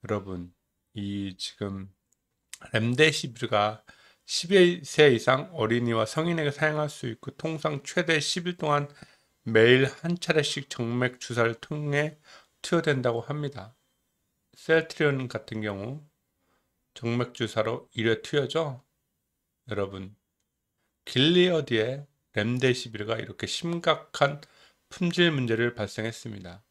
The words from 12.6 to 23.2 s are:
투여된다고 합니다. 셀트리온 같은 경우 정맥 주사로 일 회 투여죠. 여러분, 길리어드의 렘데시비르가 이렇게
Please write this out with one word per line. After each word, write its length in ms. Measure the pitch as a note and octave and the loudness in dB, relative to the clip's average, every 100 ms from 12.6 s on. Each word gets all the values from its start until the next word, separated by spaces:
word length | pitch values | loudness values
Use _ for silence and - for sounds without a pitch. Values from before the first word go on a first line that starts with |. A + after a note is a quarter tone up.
투여된다고 600 | - E3+ D#3+ C3+ B2 A#2 | -2 0 2 0 0 -2
합니다. 520 | - D3 D3 A2+ G2+ _ _ _ _ _ _ _ _ | -4 -6 -6 -10 -16 _ _ _ _ _ _ _ _
셀트리온 760 | _ - D#3+ D#3+ - D3 C3+ B2+ | _ 2 2 2 0 0 2 -4
같은 340 | A2+ - A2 | -8 -8 -6
경우 440 | G#2+ G2 G#2 C#3+ D3 _ _ _ _ _ _ _ _ | -4 -6 -8 -10 -16 _ _ _ _ _ _ _ _
정맥 400 | - A#2+ A#2+ B2 | -8 -2 -2 -2
주사로 540 | - A2+ - A2 B2 - | -4 -4 0 -2 -2 -8
일 140 | - A2 | -2 2
회 140 | A2 | 0
투여죠. 640 | - D3 B2+ D#3 D#3 B2+ _ _ _ _ _ _ _ _ - | 0 -2 0 -2 -4 -6 _ _ _ _ _ _ _ _ -8
여러분, 440 | G#2 G2 G2 F#2+ G2+ _ _ _ _ _ _ _ _ - | -4 -4 -6 -14 -16 _ _ _ _ _ _ _ _ -4
길리어드의 1000 | B2+ C#3+ F3+ F3+ E3 C#3+ A#2 A2 C#3 C#3+ _ _ | 2 4 6 4 2 0 0 0 -4 -12 _ _
렘데시비르가 840 | - G#2+ B2 C3 B2 A#2+ A2 G#2 | -2 -2 2 2 2 -2 -10 -6
이렇게 300 | A2+ | -4